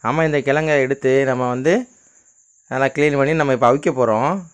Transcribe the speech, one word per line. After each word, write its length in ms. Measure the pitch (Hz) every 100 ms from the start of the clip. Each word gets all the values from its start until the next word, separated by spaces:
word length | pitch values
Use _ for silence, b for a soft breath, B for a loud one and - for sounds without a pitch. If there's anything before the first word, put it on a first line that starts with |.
| 113
ஆமா, 140 | 156 160
இந்த 120 | 147 135
கிழங்கை 280 | 143 156 147 131
எடுத்து 260 | 135 131 135 135
நம்ம 140 | 127 123 123
வந்து 180 | 135 202 247 _ b b b b _ _ _
நல்லா 160 | 131 135 139
clean 220 | 151 143
பண்ணி 140 | 139
நம்ம 220 | 160 143 127
இப்ப 100 | 120
அவிக்க 200 | 135 160 131
போறோம். 320 | 120 110 135 190 170